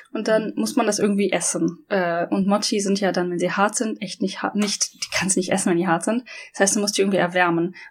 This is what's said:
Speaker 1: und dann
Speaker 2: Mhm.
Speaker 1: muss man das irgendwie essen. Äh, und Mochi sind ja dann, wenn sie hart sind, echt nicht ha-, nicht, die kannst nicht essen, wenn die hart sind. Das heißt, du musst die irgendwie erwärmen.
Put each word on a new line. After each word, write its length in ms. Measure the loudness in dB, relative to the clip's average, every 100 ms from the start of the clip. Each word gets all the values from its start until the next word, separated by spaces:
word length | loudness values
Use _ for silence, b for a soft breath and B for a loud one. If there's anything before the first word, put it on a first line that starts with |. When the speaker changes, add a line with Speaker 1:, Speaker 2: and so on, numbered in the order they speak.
| B
Speaker 1:
und 160 | -6 2
dann 200 | 2 2
Speaker 2:
Mhm. 20 | -2
Speaker 1:
muss 200 | -2 0
man 100 | 0
das 120 | 2
irgendwie 340 | 2 2 2
essen. 520 | 0 0 0 -2 -2 -4
Äh, 380 | 0 0 0 0
und 180 | 0 2
Mochi 340 | 2 2 0
sind 200 | 0 0
ja 100 | 0
dann, 200 | 0 0
wenn 80 | 0
sie 100 | -2
hart 240 | 2 0
sind, 260 | 2 -2 -4
echt 180 | -8 -4
nicht 220 | -4 -2
ha-, 100 | -4
nicht, 380 | 0 -2 -2 -6
die 160 | -8 -8
kannst 280 | -4 0 0
nicht 120 | 0
essen, 200 | 0 2
wenn 80 | 2
die 100 | 2
hart 160 | 0
sind. 240 | 0 -2 -4 B B
Das 80 | 0
heißt, 160 | 2 2
du 40 |
musst 180 | 0 0
die 20 |
irgendwie 180 | 2 2
erwärmen. 560 | 2 2 2 2 0 B B